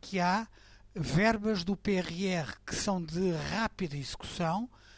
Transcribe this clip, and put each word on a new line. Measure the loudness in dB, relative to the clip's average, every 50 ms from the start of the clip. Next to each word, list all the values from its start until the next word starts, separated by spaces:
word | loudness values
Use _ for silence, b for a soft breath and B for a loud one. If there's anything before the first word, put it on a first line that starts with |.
que | -10 -4 0 2
há | 4 4 4 2 0 -4 b b b b b b b b -6
verbas | -6 -4 2 4 4 6 6 4 4 2 0 0 0 0
do | -2 -2 -2
P | 2 2 2 2
R | 2 -2 -4 -2 -2
R | 0 0 0 -2 -4 -8 -12 -10
que | -8 -6
são | -4 0 0 0 0
de | -2 -4 -2 0 2 2 2 0 -2 -2
rápida | -2 0 -2 -2 -2 -4 -6 -4 -4
execução | -6 -6 -6 -8 -10 -10 -10 -6 -2 0 0 0 0 -2 -4 b b b b b